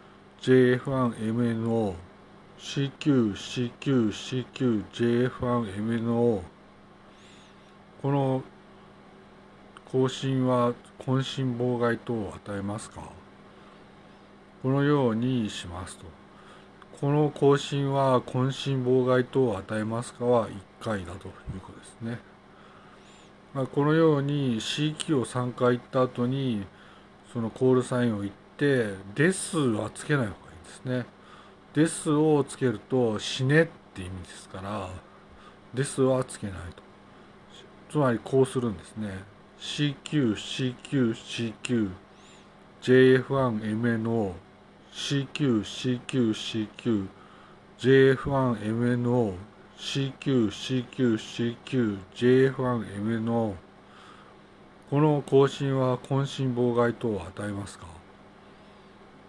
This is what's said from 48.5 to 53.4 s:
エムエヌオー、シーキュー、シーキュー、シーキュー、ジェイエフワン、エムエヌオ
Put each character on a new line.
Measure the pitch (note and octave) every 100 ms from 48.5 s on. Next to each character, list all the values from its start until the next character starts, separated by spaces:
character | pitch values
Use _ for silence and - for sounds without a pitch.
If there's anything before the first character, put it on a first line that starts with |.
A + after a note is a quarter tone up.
| G#2+
エ | G#2+
ム | A2+ A#2+
エ | B2
ヌ | A#2+
オ | B2 G#2+
ー、 | F2+ G2+ - - -
シ | - C#3
ー | C3+ -
キ | D3
ュ | C3 G#2
ー、 |
シ | - - B2+
ー | A#2
キ | -
ュ | B2 A2
ー、 |
シ | - -
ー | A#2+ A#2 -
キ | C3
ュ | A2 G2
ー、 | F#2 -
ジ | B2
ェ | C3
イ | C3+
エ |
フ | C3
ワ | B2+
ン、 | A#2+ F#2+ G2+
エ |
ム | A2
エ | A2+
ヌ | A2+
オ | A#2